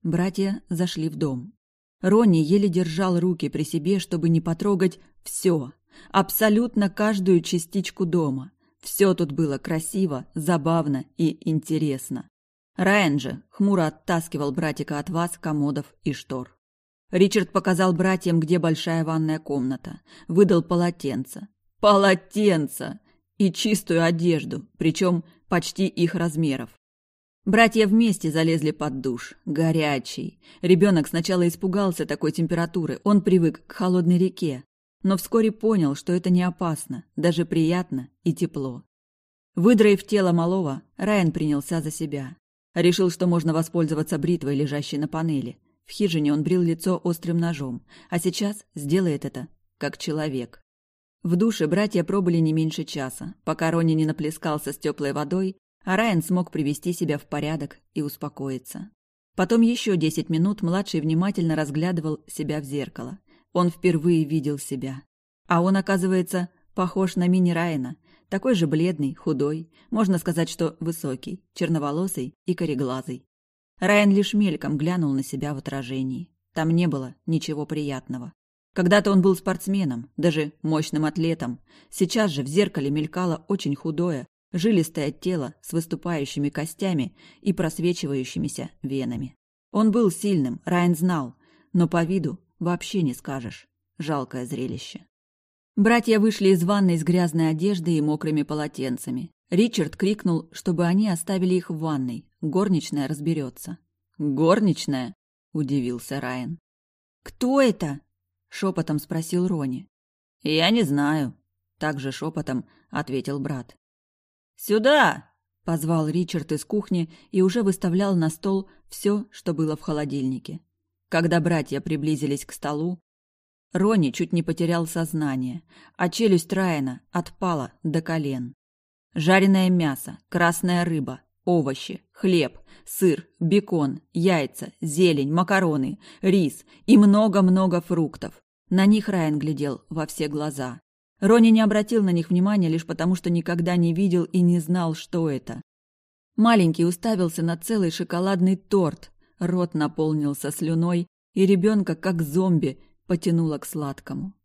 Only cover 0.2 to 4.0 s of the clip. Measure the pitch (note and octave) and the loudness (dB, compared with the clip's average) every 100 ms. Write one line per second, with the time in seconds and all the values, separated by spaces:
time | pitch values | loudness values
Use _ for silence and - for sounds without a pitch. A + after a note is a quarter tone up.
0.2 | F3+ F#3 G3 G3+ _ E3 F3+ - D#3 D3+ | -2 -2 -2 -4 _ -2 -2 -2 -6 -4
1.2 | D3+ B2+ D#3+ _ _ _ _ _ F#3 G#3 | -4 -4 -10 _ _ _ _ _ 2 4
2.2 | A3+ E3 D3+ G3 G3+ E3+ E3+ D#3+ F#3+ F3 | 6 4 4 4 4 0 -2 -2 0 2
3.2 | F3+ E3+ D3 E3 D3+ E3 D3+ G3 | 0 -2 -4 -4 -4 -2 0 -2